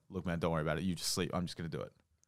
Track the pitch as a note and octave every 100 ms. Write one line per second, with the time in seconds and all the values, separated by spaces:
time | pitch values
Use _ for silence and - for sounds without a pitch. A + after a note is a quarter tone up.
0 | - F#2+ E2 E2+ E2+ E2 D#2 D#2 F#2 E2
1 | - - F2 F2 F2 - E2 D2 G1+ -
2 | _ _